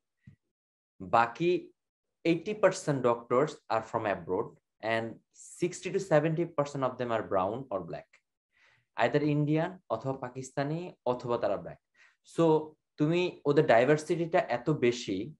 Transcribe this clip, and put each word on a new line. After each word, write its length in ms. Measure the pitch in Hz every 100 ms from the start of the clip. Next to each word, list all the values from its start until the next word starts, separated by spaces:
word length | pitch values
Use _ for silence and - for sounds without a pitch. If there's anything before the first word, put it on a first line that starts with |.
| _ _ - - _ _ _ _ _ -
বাকি 720 | 92 117 117 - 170 175 - _ _ _ _ _ 170
eighty 260 | 165 214
percent 480 | 208 190 - - 139
doctors 480 | 120 120 - 123 156
are 340 | - - 110 -
from 120 | 113 107 92
abroad 300 | 85 92 143 - _ _
and 220 | 110 113 113 - _ - - -
sixty 280 | 175 - 185
to 60 | 180
seventy 460 | - 156 160 156
percent 380 | 165 - 143 143
of 140 | 131 120
them 120 | 120
are 180 | 113 92
brown 320 | 95 95 117 135
or 100 | 95 85
black, 180 | 73 - _ _ _ _ _ _ _ _ -
either 260 | 101 147
Indian 460 | 151 147 147 156 175 185 -
অথবা 220 | 113 135
Pakistani 800 | 131 123 131 127 - 139 165 180 - 123
অথবা 320 | 123 120 117
তারা 180 | 104 92
black। 220 | 82 73 _ _ _ _ _ -
So, 360 | 165 156 156 - _ -
তুমি 440 | 151 170 180 -
ওদের 220 | 143 151 147
ডাইভার্সিটিটা 720 | 113 127 151 - 165 170 180
এত 320 | - 120 -
বেশি 640 | 147 123 120 - 95 127 -